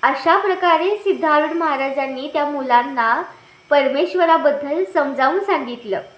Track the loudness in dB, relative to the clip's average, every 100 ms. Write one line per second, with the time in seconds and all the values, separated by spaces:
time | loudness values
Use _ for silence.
0 | 0 0 2 2 2 0 2 2 2 -2
1 | -2 0 2 2 2 -2 -2 -2 -2 -2
2 | -4 -6 -6 -4 -2 -4 2 2 2 -2
3 | 0 0 -4 -14 -20 -20 _ 2 2 0
4 | -2 0 2 4 2 0 -4 -4 -2 0
5 | -2 0 0 0 -2 -2 -4 -10 -6 -6
6 | -8